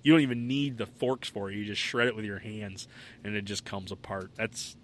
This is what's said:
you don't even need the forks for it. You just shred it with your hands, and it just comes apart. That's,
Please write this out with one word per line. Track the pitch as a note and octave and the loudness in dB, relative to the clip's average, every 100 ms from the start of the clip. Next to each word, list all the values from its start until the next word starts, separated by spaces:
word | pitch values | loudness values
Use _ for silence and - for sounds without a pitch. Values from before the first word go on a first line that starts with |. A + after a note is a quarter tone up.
you | C#3+ | 8
don't | D#3+ | 8
even | C3+ A#2+ A#2+ | 8 2 0
need | C#3 C#3+ A#2 | 0 0 -2
the | G2+ | -6
forks | - B2+ B2+ - | -2 0 0 -2
for | G#2 G2 | -6 -4
it. | |
You | G#2 | -4
just | G#2 G2+ | -4 -2
shred | - B2 A#2+ | 0 2 2
it | A2 | 2
with | |
your | G#2+ G2 | -4 -6
hands, | G#2+ G#2+ G2+ F#2+ - - - - | -8 -8 -8 -10 -14 -18 -20 -12
and | G2+ G#2 | -4 -4
it | |
just | G2+ G2+ | -2 -6
comes | - G2 F#2 | -6 -8 -6
apart. | F#2+ - G2 F#2+ | -10 -6 -6 -6
That's, | - A2 - - - | -4 -6 -4 -12 -12